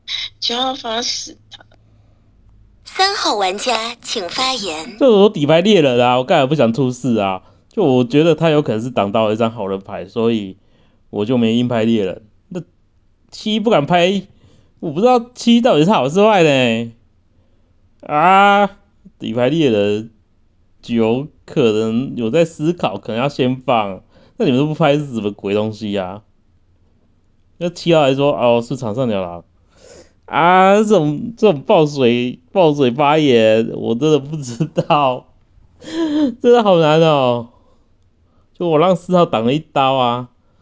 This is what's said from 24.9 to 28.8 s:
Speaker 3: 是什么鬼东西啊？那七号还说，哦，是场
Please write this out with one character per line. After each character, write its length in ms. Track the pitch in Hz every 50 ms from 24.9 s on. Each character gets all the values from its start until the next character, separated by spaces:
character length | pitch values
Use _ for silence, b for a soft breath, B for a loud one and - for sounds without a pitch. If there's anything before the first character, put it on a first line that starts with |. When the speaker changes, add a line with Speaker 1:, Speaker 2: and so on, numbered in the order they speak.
| 143 147
Speaker 3:
是 160 | 147 143 123
什 80 | 110
么 100 | 101 104
鬼 220 | 101 - - 98 101
东 180 | 104 107 110
西 240 | 107 107 113 104 101
啊？ 280 | 98 92 90 98 104 - _ _ _ _ _ _ _ _ _ _ _ _ _ _ _ _ _ _ _ _ _ _ _ _ _ _ -
那 120 | 170 175
七 240 | 175 - - 170 165
号 80 | 156
还 140 | 147 135 135
说， 180 | 135 143 147 123
哦， 260 | 82 117 120 117 120 117 -
是 80 | 143
场 200 | 127